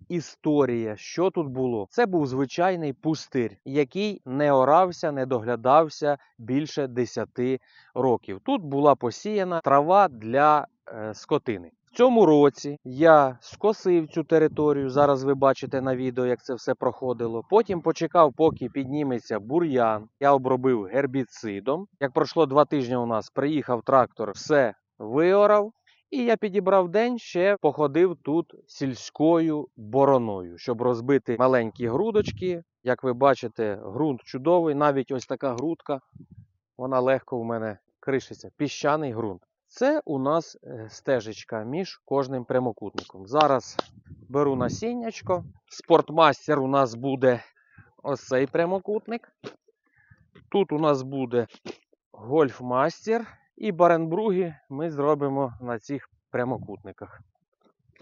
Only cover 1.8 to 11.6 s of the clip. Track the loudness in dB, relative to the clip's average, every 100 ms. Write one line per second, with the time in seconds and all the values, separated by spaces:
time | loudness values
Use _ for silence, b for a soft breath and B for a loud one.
1.8 | -4 -2 0 0 0 -2 -2 0 0 0
2.8 | -4 -4 -4 -4 -4 -2 -2 -6 -4 -2
3.8 | -2 -2 -4 -6 -6 -2 2 4 6 4
4.8 | 4 0 -4 -4 -2 -2 -2 -2 4 4
5.8 | 4 0 -4 -4 _ -14 -4 -4 -4 -4
6.8 | -4 -2 -4 -4 -6 -4 -2 -4 b b
7.8 | b -2 0 0 -2 -10 -4 -4 -2 2
8.8 | 4 4 0 -6 -4 -4 -2 -2 2 4
9.8 | 6 4 4 0 -2 2 4 4 0 _
10.8 | -16 -10 -10 -10 -4 -4 -4 -8